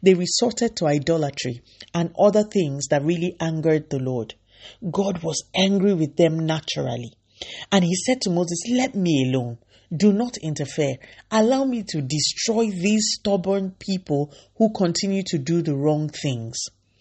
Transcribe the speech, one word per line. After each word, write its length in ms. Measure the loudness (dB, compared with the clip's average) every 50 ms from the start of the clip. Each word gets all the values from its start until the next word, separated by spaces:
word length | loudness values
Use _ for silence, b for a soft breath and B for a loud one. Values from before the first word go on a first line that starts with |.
| B
they 120 | 4 6
resorted 600 | 6 4 -2 0 0 0 0 0 0 -2 -2 -2 0
to 100 | 0 2
idolatry 760 | 2 2 2 0 0 0 0 -2 -4 -6 -6 -6 -6 -8 B B B B B B B
and 180 | -2 -2 -2 2 4
other 240 | 4 6 6 4 2
things 460 | 2 2 0 0 0 -2 -4 -2 0
that 160 | 0 2 2
really 320 | 2 0 0 -2 -4 -4 -2
angered 500 | -4 -2 -2 0 2 2 2 2 0 -2
the 120 | -6 -4
Lord. 340 | -2 -2 -2 -4 -4 -8 -12 _ _ B B B B B B B -8 -6
God 320 | -2 -2 0 0 -2 -4 -4
was 220 | -4 -6 -6 -8 _ -2
angry 400 | 0 2 2 4 4 4 2 2
with 220 | 2 0 -2 2
them 240 | 2 2 2 2 0
naturally. 720 | -2 -2 -2 -4 -4 -6 -6 -4 -4 -4 -4 -6 -8 -10 -14 _ _ B B B B B B B B B 2
And 100 | 2 4
he 120 | 4 0
said 260 | -2 0 0 -2 0 0
to 80 | 0
Moses, 280 | 0 0 0 0 -2 -6 -4 -2
"Let 260 | 0 0 0 0 0
me 300 | 0 2 2 4 4 2
alone. 300 | 2 0 0 -2 -4 -8 -12 _ b b b b b -4
Do 160 | 2 4 4 4
not 240 | 4 0 -2 -6 -8 -6
interfere. 560 | -6 -4 -4 -6 -6 -2 -2 -2 -2 -2 -4 B B B B B B
Allow 340 | 2 4 4 4 4 2 2
me 180 | 0 -2 -4 -4 -4
to 140 | -4 -4 -4
destroy 680 | -2 -2 -2 -2 -2 -4 -4 -2 -2 0 0 0 0
these 440 | -2 -2 0 2 2 2 2 0 -4 -4
stubborn 520 | -2 0 0 0 0 0 -2 -2 -2 -4 -8 -10
people 520 | -6 -4 -4 -4 -2 -2 0 0 0 -2 B B B B B
who 140 | 0 0 2 2
continue 480 | 2 0 0 0 0 -2 -2 -2 -2 -2 -2
to 100 | -4 -4
do 240 | -2 0 0 0 0
the 120 | 0 -2
wrong 360 | 0 2 0 0 0 -2 -4
things." 560 | -6 -6 -4 -4 -4 -4 -6 -10 -10 -10 -12 -12 _ _ _ B B B